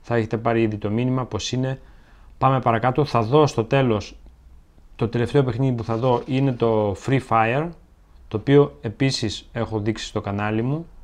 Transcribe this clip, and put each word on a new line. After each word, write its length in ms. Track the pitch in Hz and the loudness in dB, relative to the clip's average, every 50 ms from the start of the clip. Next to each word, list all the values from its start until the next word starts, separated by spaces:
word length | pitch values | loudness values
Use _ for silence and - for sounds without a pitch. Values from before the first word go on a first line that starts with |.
θα 140 | - - 120 | -6 -2 -2
έχετε 220 | 120 110 107 - | -2 0 0 -4
πάρει 260 | 110 113 123 117 117 117 | -4 -2 0 0 2 2
ήδη 140 | 110 107 | 0 -2
το 140 | 101 101 104 | -2 -4 -2
μήνυμα 340 | 104 113 123 127 127 127 127 | -2 0 0 0 -2 -2 -4
πως 280 | 120 - 98 - - - | -4 -6 -8 -6 -4 -4
είναι. 280 | 123 131 131 131 131 - - - - - - - - - - - - | -2 -2 -4 -4 -8 -10 -20 -20 -20 -20 -20 -20 -20 -20 -20 -8 0
Πάμε 220 | - 131 135 131 | 2 2 2 4
παρακάτω. 440 | 113 120 113 113 117 123 127 - 147 | 2 2 0 2 2 0 2 2 0
Θα 180 | - - 117 110 | 2 2 0 0
δω 240 | 107 123 151 151 | 4 4 4 4
στο 180 | 139 - - 110 | 4 2 -2 -2
τέλος, 540 | 95 - 139 135 127 110 104 95 - - - - - - - - - - - - _ _ - - - - | 0 2 2 2 2 0 0 -2 -8 -16 -20 -20 -20 -20 -20 -20 -20 -20 -20 -20 _ _ -20 -20 -20 -8
το 120 | - 120 110 | -4 -4 -2
τελευταίο 360 | - 120 120 110 117 143 135 | -2 -2 -2 2 2 2 2
παιχνίδι 320 | 127 113 113 135 135 127 | 2 0 -2 0 0 0
που 80 | 117 110 | -2 -4
θα 120 | - 113 | -4 -4
δω 260 | 113 113 131 120 120 120 | -2 2 2 0 0 0
είναι 260 | - 135 131 139 139 123 | -2 -2 0 0 0 0
το 440 | 113 120 117 113 110 107 104 98 - - | 0 0 2 2 2 2 0 -2 -4 -2
Free 140 | - 135 131 - - | 0 0 0 0 0
Fire, 400 | 117 113 110 110 120 139 156 175 165 - - - - _ - _ - - - - | 2 2 2 2 0 -2 -2 -4 -8 -14 -20 -20 -20 _ -20 _ -20 -20 -18 -8
το 80 | - | -8
οποίο 420 | 107 101 - 139 143 143 139 - - | -6 0 4 6 6 6 6 2 -8
επίσης 680 | - 120 104 - 135 135 135 - - 107 98 - - - - | -8 -8 -4 -2 -2 -2 0 -2 -4 -4 -6 -6 -14 -12 -6
έχω 280 | 120 113 98 110 110 | -6 -6 -4 -4 -4
δείξει 260 | 101 110 110 - - | -2 -2 -4 -4 -6
στο 140 | - - 107 | -8 -6 -6
κανάλι 420 | - 101 98 101 104 107 107 110 113 | -6 -4 -6 -4 -4 -2 -2 -2 -2
μου. 240 | 127 143 160 170 170 - - | -2 -4 -6 -8 -12 -18 -20